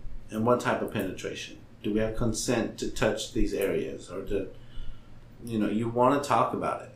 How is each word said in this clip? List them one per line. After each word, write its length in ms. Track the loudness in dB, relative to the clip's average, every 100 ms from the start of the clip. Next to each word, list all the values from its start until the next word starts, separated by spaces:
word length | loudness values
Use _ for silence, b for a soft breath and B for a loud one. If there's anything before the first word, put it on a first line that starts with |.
| -6 -6 -6
And 160 | 0 4
what 140 | 4
type 200 | 4 0
of 100 | 0
penetration? 680 | -2 -2 -4 -8 -8 -10 -14 -18 -8
Do 100 | -2
we 80 | 0
have 160 | 2 2
consent 600 | 0 0 0 0 0 -2
to 120 | -4
touch 420 | 0 2 2 -2
these 200 | 2 2
areas? 560 | 2 2 0 -2 -6 -10
Or 120 | -8 -2
to, 220 | -2 -2 -8 B B B B B B -16 -14
you 140 | -4 0
know, 100 | 2
you 200 | 2 0
wanna 320 | 4 6 6
talk 320 | 4 4 4
about 300 | 2 -2 -2
it. 80 | -6